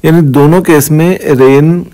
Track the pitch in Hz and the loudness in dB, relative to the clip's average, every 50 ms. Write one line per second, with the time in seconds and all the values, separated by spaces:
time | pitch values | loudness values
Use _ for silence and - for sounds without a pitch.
0 | - 160 160 170 160 139 127 143 143 147 170 185 175 - 160 147 135 151 156 156 | 0 2 0 2 0 0 0 0 2 2 2 0 0 0 0 0 0 -2 -2 0
1 | 165 175 185 - - - 139 123 131 131 135 143 147 160 170 175 175 - | 0 -2 -2 -4 -4 -4 0 2 2 2 2 2 2 0 -2 -4 -6 -12